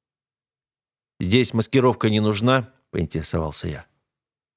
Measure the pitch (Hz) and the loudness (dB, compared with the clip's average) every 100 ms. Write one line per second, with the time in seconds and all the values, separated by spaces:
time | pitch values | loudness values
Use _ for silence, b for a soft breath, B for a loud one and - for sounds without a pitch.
0 | _ _ _ _ _ _ _ _ _ _ | _ _ _ _ _ _ _ _ _ _
1 | _ _ 90 123 120 113 - 135 123 - | _ _ 0 2 2 0 0 2 2 2
2 | 110 107 107 104 120 131 110 _ _ - | 0 2 0 0 2 0 -2 _ _ -6
3 | 80 80 76 85 78 - 85 71 - _ | -6 -6 -6 -4 -4 -6 -8 -10 -14 _
4 | _ _ _ _ _ | _ _ _ _ _